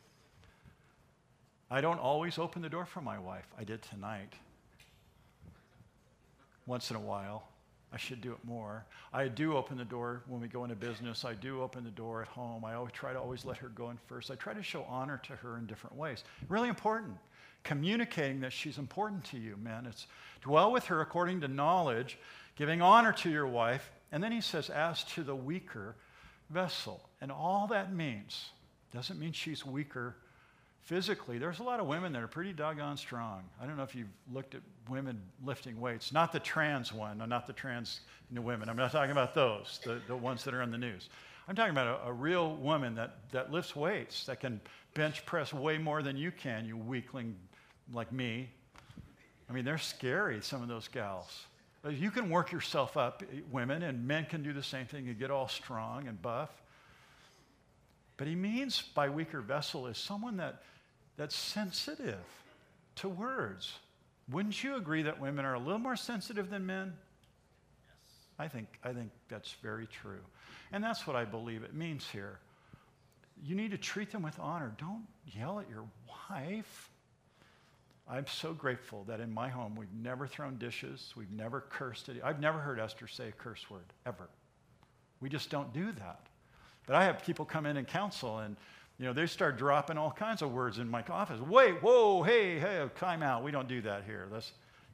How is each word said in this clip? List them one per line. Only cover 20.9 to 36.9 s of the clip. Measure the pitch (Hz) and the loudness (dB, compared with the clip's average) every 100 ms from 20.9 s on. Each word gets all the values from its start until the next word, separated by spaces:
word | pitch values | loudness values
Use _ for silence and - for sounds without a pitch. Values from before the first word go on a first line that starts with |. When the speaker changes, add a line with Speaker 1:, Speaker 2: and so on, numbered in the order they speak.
| 165 | 2
Speaker 1:
according | 151 170 175 185 | 2 2 2 2
to | 143 | 0
knowledge, | 139 147 185 156 113 131 - - - - - | 4 6 6 6 2 0 -6 -14 -18 -12 -2
giving | 147 170 | 2 8
honor | 175 226 226 | 12 12 12
to | - 175 | 6 2
your | 151 139 | 4 4
wife. | 120 117 131 - - - | 6 6 4 -2 -16 -6
And | 151 | -2
then | 214 | 0
he | 233 | 0
says, | - 165 - | 0 0 0
"As | 147 160 - - | 0 0 0 -4
to | - | -4
the | 139 135 | -2 -2
weaker | 131 180 143 113 101 117 - - - - - | -2 -4 -4 -8 -8 -12 -18 -20 -20 -20 -4
vessel." | 160 185 - - 90 - - | 0 0 -2 -6 -8 -14 -10
And | 135 | -8
all | 143 165 196 202 | -2 2 2 2
that | 214 190 | 2 2
means, | 185 151 107 101 - - - - _ _ | 0 -2 -2 -6 -10 -10 -16 -20 _ _
doesn't | 123 123 170 | -8 -6 -4
mean | 160 | -4
she's | 156 165 143 139 | -4 -4 -6 -4
weaker | 135 147 131 123 - - - - - - _ | -4 -4 -4 -6 -8 -18 -20 -20 -20 -20 _
physically. | - 175 185 - - 120 | -2 0 2 0 -2 -2
There's | 156 165 | -2 -2
a | |
lot | 240 240 | -2 0
of | 160 | 0
women | 156 180 | 0 0
that | 127 | -2
are | 113 | -4
pretty | 160 190 | -4 -4
doggone | 165 151 151 147 143 | -2 -2 -2 -4 -4
strong. | - 120 117 95 92 - | -6 -4 -4 -6 -10 -10
I | 127 | -6
don't | 151 | -4
know | |
if | 135 | -4
you've | 127 107 95 - | -6 -8 -10 -8
looked | 131 131 135 | -8 -8 -12
at | - - 113 | -16 -16 -6
women | 131 135 113 92 - | -4 -2 -6 -8 -8
lifting | 131 135 131 113 | -4 -4 -6 -4
weights. | 123 113 - | -4 -2 2
Not | 156 165 | 4 6
the | 165 | 2
trans | - - 151 143 120 | 0 4 4 2 0